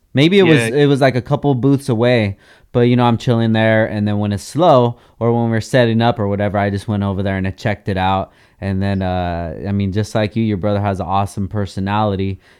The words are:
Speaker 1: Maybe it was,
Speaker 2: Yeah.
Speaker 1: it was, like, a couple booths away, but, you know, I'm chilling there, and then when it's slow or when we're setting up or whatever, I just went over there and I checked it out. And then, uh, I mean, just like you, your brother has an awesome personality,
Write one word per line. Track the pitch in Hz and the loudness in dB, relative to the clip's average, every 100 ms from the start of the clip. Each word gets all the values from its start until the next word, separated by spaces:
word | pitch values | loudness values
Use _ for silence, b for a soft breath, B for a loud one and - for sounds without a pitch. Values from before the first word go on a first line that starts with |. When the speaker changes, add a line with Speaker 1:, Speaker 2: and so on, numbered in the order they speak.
| _ | _
Speaker 1:
Maybe | 127 160 196 | 2 4 4
it | |
was, | 175 147 113 | 6 4 4
Speaker 2:
Yeah. | 139 | 2
Speaker 1:
it | 147 | 2
was, | 135 | 4
like, | 135 123 | 2 0
a | |
couple | - 143 143 | -2 -2 0
booths | 127 135 139 135 | 0 2 0 0
away, | 110 120 123 101 98 b b b | 0 2 2 0 -4 b b b
but, | 123 | 0
you | 120 123 | 2 4
know, | |
I'm | 120 113 | 2 2
chilling | - 117 113 | 0 0 2
there, | 110 110 110 | 2 2 2
and | 110 104 104 | 0 -2 -2
then | 104 | -2
when | 104 | -2
it's | 98 | -4
slow | - 139 175 131 120 120 b b | -6 0 4 4 2 -2 b b
or | 117 117 | -2 0
when | 117 | 0
we're | 113 | -2
setting | - 131 117 113 | 0 0 2 2
up | 117 117 | 0 0
or | 101 | -2
whatever, | 101 104 101 | -2 -2 0
I | 101 | -2
just | 98 104 | -4 -4
went | 104 | -4
over | 101 98 | -2 -2
there | 98 95 | -4 -2
and | 95 | -4
I | |
checked | - 117 98 - | -4 -6 -6 -4
it | 92 | -2
out. | 92 95 - b b b | 0 -2 -4 b b b
And | 98 95 | -6 -2
then, | 98 98 | -2 -2
uh, | 92 90 87 85 85 55 85 | -2 -2 -4 -4 -8 -8 -4
I | |
mean, | 101 98 | -2 -2
just | 98 104 | -2 -4
like | 113 107 113 | -2 -2 -2
you, | |
your | 113 101 | -2 -2
brother | 104 101 | -2 -2
has | 101 95 | -2 -4
an | 85 | -4
awesome | 98 101 - 92 | -2 -2 -4 -6
personality, | 107 98 - 98 104 107 95 98 95 b b | -4 -6 -6 -4 0 0 -2 -4 -6 b b